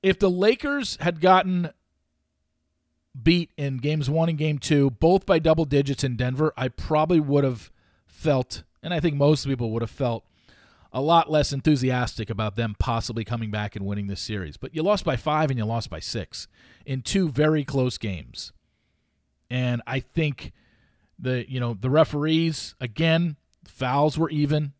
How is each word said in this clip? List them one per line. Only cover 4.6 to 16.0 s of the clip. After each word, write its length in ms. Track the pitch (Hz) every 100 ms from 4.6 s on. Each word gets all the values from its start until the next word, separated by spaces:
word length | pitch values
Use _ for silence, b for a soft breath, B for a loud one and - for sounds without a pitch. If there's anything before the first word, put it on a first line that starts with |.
| - 147 139
both 340 | 120 160 185 -
by 140 | 170
double 260 | 160 156 156
digits 400 | 139 135 139 135
in 100 | 117
Denver, 380 | 123 127 156 -
I 140 | 127
probably 500 | - - 151 160 175
would 240 | 147 143
have 260 | 139 117 - _ _ _ _
felt, 580 | - 156 135 127 - - _
and 120 | -
I 80 | 175
think 160 | 165 143
most 280 | 143 156 139
people 260 | 131 117
would 100 | 113
have 100 | 113
felt, 320 | - 131 117 _ b b b b b b
a 80 | 123
lot 280 | 143 170 156
less 220 | 156 143
enthusiastic 800 | 139 156 143 127 127 123 - 107
about 260 | 107 110 101
them 200 | 113 104
possibly 460 | - 117 - 113 107
coming 260 | 120 110
back 240 | 107 104 -
and 100 | 98
winning 220 | 101 98
this 140 | 101
series. 340 | - 107 82 -
But 180 | -
you 80 | 156
lost 220 | 170 208
by 140 | - 127
five 320 | - 151 156
and 80 | 127
you 60 | 107
lost 240 | 117 -
by 100 |
six 480 | 80